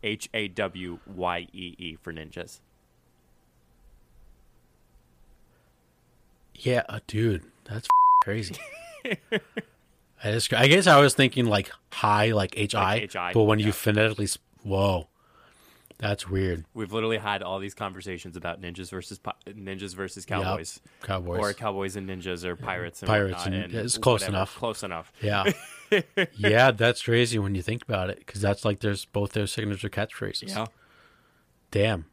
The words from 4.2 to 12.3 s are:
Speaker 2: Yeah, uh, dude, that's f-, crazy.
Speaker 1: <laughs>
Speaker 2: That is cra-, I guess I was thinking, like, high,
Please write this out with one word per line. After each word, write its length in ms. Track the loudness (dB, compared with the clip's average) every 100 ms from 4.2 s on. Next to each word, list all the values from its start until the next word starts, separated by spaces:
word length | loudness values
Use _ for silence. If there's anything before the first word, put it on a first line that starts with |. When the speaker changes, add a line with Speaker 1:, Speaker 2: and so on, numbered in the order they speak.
| -20 -20 _ _ _ _ _ _ _ _ _ -20 _ _ _ _ _ _ _ _ _ _ _ -6
Speaker 2:
Yeah, 280 | 0 0 0
uh, 100 | -8 -6
dude, 360 | 0 0 0 -6 _ -12
that's 200 | -12 2
f-, 360 | 4 6 6
crazy. 320 | 2 -2 -4 -10 -14 -16 -18 -14
Speaker 1:
<laughs> 380 | -8 -8 _ -6 -6 -14 -14 _ _ _ _ _
Speaker 2:
That 120 | -2 -2
is 120 | 0
cra-, 120 | 4
I 80 | 8
guess 180 | 8 10
I 140 | 10
was 140 | 10 6
thinking, 320 | 4 4 2
like, 240 | 2 0 -10 _
high, 400 | -2 2 4 4